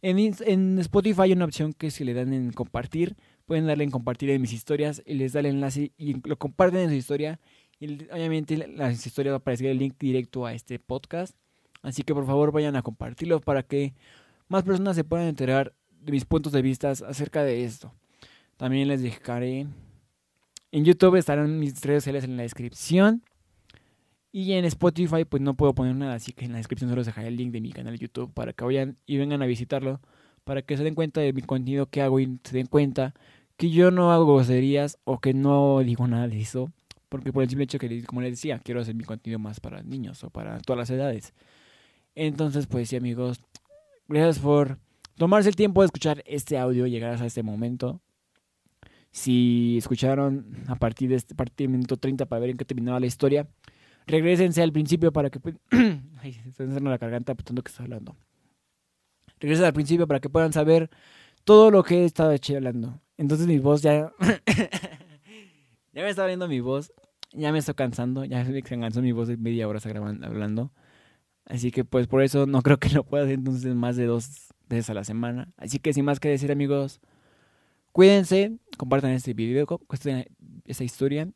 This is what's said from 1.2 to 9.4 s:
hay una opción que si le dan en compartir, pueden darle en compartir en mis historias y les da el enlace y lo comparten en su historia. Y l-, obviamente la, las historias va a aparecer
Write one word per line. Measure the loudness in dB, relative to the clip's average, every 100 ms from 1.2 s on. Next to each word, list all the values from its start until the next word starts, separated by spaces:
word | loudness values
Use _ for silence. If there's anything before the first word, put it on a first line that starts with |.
hay | 4
una | 4 0
opción | -2 -6
que | -4 -8
si | -6
le | -6
dan | -4 -2
en | -2 -4
compartir, | -6 -8 -6 -6 -4 -4 -4 _ _ _
pueden | -2 0
darle | 0
en | -2
compartir | -2 -6 -4 0
en | 0
mis | 0
historias | -6 -4 -2 -2 -6 -8
y | -4
les | -2
da | -2
el | 0
enlace | 0 -2 -4 -6 _
y | -6 -6 -6
lo | -6
comparten | -6 2 2 2
en | 0
su | -2
historia. | -2 -4 -4 -8 _ _ _ _
Y | -12
l-, | -12 -12
obviamente | -8 -4 -4 -2 -6
la, | -6
las | -4 -4 -4 -6
historias | -4 -2
va |
a |
aparecer | -2